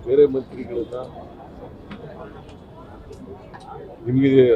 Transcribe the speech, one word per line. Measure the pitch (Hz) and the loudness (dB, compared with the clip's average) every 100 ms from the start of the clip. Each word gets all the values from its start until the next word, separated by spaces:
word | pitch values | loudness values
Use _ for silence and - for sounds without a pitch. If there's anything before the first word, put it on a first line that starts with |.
| 120 | 2
ಬೇರೆ | 139 143 131 | 4 4 2
ಮಂತ್ರಿಗಳನ್ನ | 123 - 117 120 113 123 127 - - - - - - - - - - - - - - - - - - - - - - - - - - - - - 117 | -8 -14 -8 -8 -8 -10 -12 -16 -18 -18 -20 -18 -20 -20 -18 -18 -18 -18 -18 -18 -20 -20 -20 -20 -20 -20 -20 -20 -18 -20 -20 -20 -18 -18 -18 -10 -2
ನಿಮಗೆ | 127 139 135 123 | 2 6 6 6